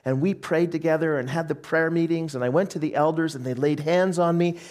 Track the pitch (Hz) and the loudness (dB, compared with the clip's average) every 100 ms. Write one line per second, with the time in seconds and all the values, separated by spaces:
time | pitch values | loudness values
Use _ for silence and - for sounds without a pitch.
0 | - 131 170 165 - 165 170 165 160 160 | -2 0 0 -2 0 0 2 0 0 2
1 | 160 147 127 156 160 147 - 160 165 170 | 2 0 -2 -2 -4 -6 -2 0 2 2
2 | 165 165 160 135 123 143 196 175 151 - | 0 0 -4 -2 0 2 0 -2 -2 2
3 | 151 160 160 143 123 123 147 143 147 180 | 2 2 -2 -4 -6 -2 0 0 0 2
4 | 185 175 170 170 175 170 - | 2 2 2 2 0 -2 -10